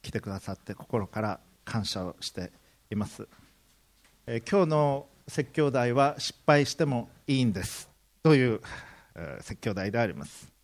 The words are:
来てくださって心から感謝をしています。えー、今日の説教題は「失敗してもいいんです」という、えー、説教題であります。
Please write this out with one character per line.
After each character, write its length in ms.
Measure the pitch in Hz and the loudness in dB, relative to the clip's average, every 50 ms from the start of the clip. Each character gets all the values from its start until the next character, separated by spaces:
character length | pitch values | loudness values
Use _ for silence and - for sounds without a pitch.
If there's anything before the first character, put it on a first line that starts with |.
来 120 | - - | -12 -6
て 80 | - 90 | -6 -6
く 100 | - 104 | -6 -6
だ 80 | 98 95 | -10 -8
さ 140 | - - | -8 -10
っ 60 | 95 - | -10 -10
て 160 | _ - 98 | _ -14 -14
心 340 | - - - - 117 98 87 | -14 -10 -4 -4 -4 -4 -4
か 140 | - 107 | -6 -4
ら 180 | 107 107 98 - _ _ _ _ _ | -4 -4 -6 -8 _ _ _ _ _
感 200 | - - 117 98 | -6 -4 -4 -4
謝 220 | - - 101 92 | -4 -6 -6 -6
を 80 | 90 - - | -8 -10 -10
し 100 | - - | -12 -12
て 220 | - - 90 - - _ _ _ _ _ _ _ | -10 -10 -10 -10 -12 _ _ _ _ _ _ _
い 60 | 107 | -4
ま 120 | 104 104 | -4 -4
す。 200 | 104 - - 110 - - - - _ _ _ _ _ _ _ _ _ _ _ _ _ _ _ _ - | -6 -8 -14 -16 -18 -18 -20 -20 _ _ _ _ _ _ _ _ _ _ _ _ _ _ _ _ -6
え 80 | 117 | -6
ー、 120 | 117 - - | -6 -4 0
今 160 | 196 202 185 | 2 2 4
日 60 | 160 | 4
の 360 | 156 151 151 143 139 139 - - _ _ _ | 4 2 4 2 0 -2 -6 -12 _ _ _
説 240 | - - - 139 - | -8 -4 -4 -4 -2
教 220 | - - 151 143 | 0 0 2 2
題 200 | 127 131 120 120 | 2 2 2 2
は 220 | 120 135 139 143 147 131 | 4 4 4 4 2 -2
「失 200 | - - - _ _ | -8 -8 -8 _ _
敗 200 | - 147 147 143 | 4 6 6 6
し 100 | 131 - | 2 0
て 80 | - 165 | 0 0
も 260 | 143 131 120 113 - - - _ | 0 0 -2 -4 -6 -16 -14 _
い 140 | - 139 135 | 0 2 4
い 40 | 127 | 4
ん 80 | 117 | 2
で 120 | 95 92 - | 2 0 -4
す」 260 | - - - - - _ _ _ _ _ _ | -6 -8 -10 -14 -16 _ _ _ _ _ _
と 140 | _ 160 156 | _ 6 8
い 180 | 135 127 123 110 | 8 6 4 2
う、 60 | 101 - - - - - - - - - _ _ | -2 -4 -10 -14 -14 -14 -18 -20 -20 -20 _ _
え 220 | - 85 73 67 - | -12 -12 -12 -12 -12
ー、 20 | |
説 200 | - - 110 - | -12 -14 -14 -6
教 120 | - 117 101 | -4 -4 -2
題 160 | 98 95 104 | -2 -2 -2
で 80 | 104 120 | 0 0
あ 80 | 117 | 0
り 80 | 101 82 | 0 -2
ま 100 | - 71 | -8 -12
す。 280 | - - - - - _ _ | -14 -16 -20 -20 -20 _ _